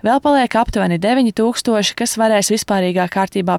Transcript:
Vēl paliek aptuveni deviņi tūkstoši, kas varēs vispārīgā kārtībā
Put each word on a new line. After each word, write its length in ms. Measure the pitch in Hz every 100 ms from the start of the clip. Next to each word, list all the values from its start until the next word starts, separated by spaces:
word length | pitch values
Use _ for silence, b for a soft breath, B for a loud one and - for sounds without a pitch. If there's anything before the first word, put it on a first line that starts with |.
Vēl 160 | 208 269
paliek 400 | 302 285 240 220
aptuveni 400 | 240 214 190 170
deviņi 320 | 196 254 233
tūkstoši, 640 | 202 226 240 - 220 196 -
kas 220 | 233 -
varēs 320 | 220 214 -
vispārīgā 560 | 214 - 196 180 180 180 190
kārtībā 400 | 190 196 180